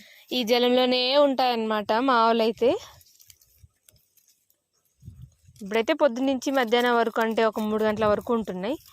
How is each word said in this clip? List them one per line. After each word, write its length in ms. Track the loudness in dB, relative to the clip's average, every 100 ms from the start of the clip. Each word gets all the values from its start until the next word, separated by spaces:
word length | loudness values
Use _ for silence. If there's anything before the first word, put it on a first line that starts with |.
| -20 -20 -8
ఈ 120 | -4
జలంలోనే 760 | 0 2 2 2 2 0 0 2
ఉంటాయన్నమాట 760 | 2 2 -2 -2 -2 -4 0
మా 200 | 0 2
ఆవులు 280 | 2 4 2
అయితే. 360 | 0 0 0 0 -6 -20 _ _ _ _ _ _ _ _ _ _ _ _ _ _ _ _ _ _ _ _ -20 -20 -20 _ _ -18
ఇప్పుడైతే 320 | -6 -2 0
పొద్దున్నుంచి 580 | 0 0 0 -2 -2 -2
మధ్యాహ్నం 440 | -2 0 0 2 2
వరకు, 260 | 0 -2
అంటే 220 | -2 0
ఒక 160 | 0 0
మూడు 240 | -4 -2
గంటల 220 | -2 0 0
వరకు 280 | 0 -2
ఉంటున్నాయి. 440 | -4 -4 -8 -6 -8 -10